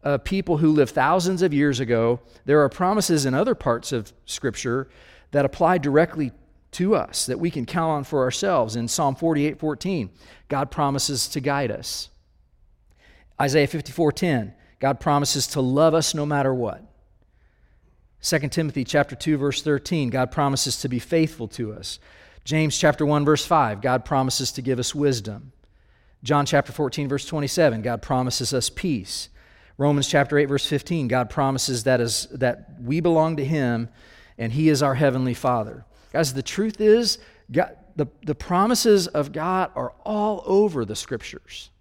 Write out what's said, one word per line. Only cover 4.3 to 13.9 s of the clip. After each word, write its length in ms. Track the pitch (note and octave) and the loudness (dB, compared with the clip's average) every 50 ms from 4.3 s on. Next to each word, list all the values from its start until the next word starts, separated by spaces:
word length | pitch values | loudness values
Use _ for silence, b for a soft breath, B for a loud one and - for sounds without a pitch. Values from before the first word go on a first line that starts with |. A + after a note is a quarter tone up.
| - - - C3 G#2 - - B2+ A#2 C3 C3 b b b b b b b b b - | -12 -6 -4 -6 -6 -4 -4 -4 -4 -4 -4 b b b b b b b b b 0
that 120 | C#3+ C#3 | 0 0
apply 320 | C3 - - F3+ E3 F#3 | 0 0 2 2 4 4
directly 560 | F3 C#3 D3+ C3+ D3+ E3 E3+ - D#3 D3 B2+ - - - _ _ _ _ _ - | 2 2 4 4 4 4 4 0 -4 -4 -4 -6 -12 -20 _ _ _ _ _ -6
to 220 | - F3+ F#3+ A3 | -2 0 2 2
us, 320 | D#3+ - - - - - | 2 0 -4 -6 -6 -4
that 120 | - B2+ - | -4 -4 -2
we 120 | E3+ F3 | -2 -4
can 140 | - D3 A#2+ | -2 -4 -8
count 260 | - - F3 E3 D#3+ | -4 -2 -2 0 0
on 140 | D#3 D3 C#3 | 0 -2 -4
for 180 | - - C#3+ B2+ | -2 0 0 0
ourselves. 540 | B2+ B2 - - G3+ F3+ D3 A#2 A2 A2 | 0 0 -2 -2 0 2 2 0 0 -2
In 100 | A#2+ A#2 | -4 -4
Psalm 280 | A#2+ - - D#3+ C#3 C3+ | -4 -2 0 0 -2 -2
forty-eight 440 | - - E3 D#3+ D3 C#3+ D3+ C3+ - | 0 0 0 0 2 0 -2 -2 -4
fourteen, 520 | - D#3 D3 - - F3+ G3 E3 A2+ F#2 b b b b b b b b | -4 -6 -4 -4 -4 -4 -4 -2 -4 -6 b b b b b b b b
God 220 | - C3+ C#3+ B2 | -4 -4 -4 -4
promises 580 | - - D3+ C#3 C#3 C#3 - - D3 B2 - - | -2 -2 0 0 0 -2 -2 -4 -4 -4 -6 -4
to 120 | - D3+ | -6 -4
guide 300 | C3 C#3 C#3 C#3 C#3+ A#2 | -4 -2 -2 -2 -2 -4
us. 400 | G#2 - - - - - - - _ _ _ _ _ _ _ _ _ _ _ _ _ _ _ _ b b b b b b b b b _ | -4 -6 -8 -10 -10 -10 -10 -12 _ _ _ _ _ _ _ _ _ _ _ _ _ _ _ _ b b b b b b b b b _
Isaiah 260 | C#3 C#3+ C3 D#3 C#3+ | -2 2 4 2 2
fifty-four 460 | C3+ - D#3+ C#3 - | 2 0 -6 -8 -8